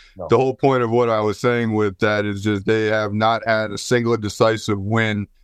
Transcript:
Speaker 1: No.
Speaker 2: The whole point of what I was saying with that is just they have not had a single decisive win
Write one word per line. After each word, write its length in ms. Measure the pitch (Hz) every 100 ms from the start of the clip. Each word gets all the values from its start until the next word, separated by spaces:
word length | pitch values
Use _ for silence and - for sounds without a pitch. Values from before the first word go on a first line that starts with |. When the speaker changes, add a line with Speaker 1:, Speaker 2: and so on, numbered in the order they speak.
| - 95
Speaker 1:
No. 100 | 85
Speaker 2:
The 80 | 113
whole 180 | 131 -
point 280 | 139 131
of 60 | 120
what 180 | 117 120
I 120 | 110
was 180 | 107 98
saying 340 | 127 120 117
with 240 | 107 104 95
that 260 | 107 107 104
is 180 | 98
just 220 | 104 104 101
they 220 | 110 107
have 260 | 110 107
not 340 | 104 110 113 110
had 240 | 110 107
a 60 | 101
single 400 | - 123 117 117
decisive 640 | 107 - 113 110 - 101
win 480 | 98 113 110 104 101 _